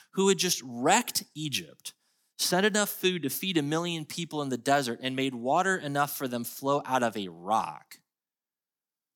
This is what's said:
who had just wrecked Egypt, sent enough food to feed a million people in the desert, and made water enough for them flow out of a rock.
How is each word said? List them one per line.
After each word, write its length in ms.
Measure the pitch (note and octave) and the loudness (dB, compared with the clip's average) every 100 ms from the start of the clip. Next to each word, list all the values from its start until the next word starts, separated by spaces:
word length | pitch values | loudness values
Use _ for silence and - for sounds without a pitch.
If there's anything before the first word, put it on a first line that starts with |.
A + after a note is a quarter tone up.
| - | -6
who 180 | - G3 | 2 4
had 80 | F#3 | 4
just 240 | F3+ - - | 2 -2 -4
wrecked 580 | A#2+ C#3 G#3 A#3+ - - D3 | 0 4 4 4 -4 -8 -8
Egypt, 580 | D#3 A2 D#2 - - - _ _ _ - | -6 -6 -8 -14 -18 -18 _ _ _ -4
sent 280 | - F3+ G#3 | 0 2 4
enough 240 | G#3 G3+ | 2 0
food 340 | - F#3 F3+ | 0 0 0
to 60 | C#3 | -2
feed 280 | - F#3 E3 | -4 -2 0
a 40 | |
million 440 | C#3+ D#3+ F3 E3 D3 | 0 0 -2 -4 -6
people 360 | - E3 D3+ | -8 -6 -4
in 80 | C#3 | -2
the 80 | B2 | -2
desert, 420 | B2+ C#3+ B2 A#2 | 2 2 2 -2
and 140 | B2+ C3 | -4 -2
made 200 | C3+ B2 | -2 -2
water 420 | B2 D#3+ F#3 F#3 | 0 2 2 0
enough 400 | D3 C#3+ C#3+ - | -2 0 0 -2
for 100 | C3+ | -4
them 160 | A#2+ | -4
flow 380 | A#2 - C3+ C#3+ C#3 | -6 -4 0 0 2
out 180 | B2+ | 2
of 120 | A#2 G#2 | 2 0
a 120 | F#2+ | -6
rock. 720 | E2+ F2 A2 E2 D2 - - _ _ _ _ _ _ _ _ _ _ _ | -8 0 0 0 -6 -16 -20 _ _ _ _ _ _ _ _ _ _ _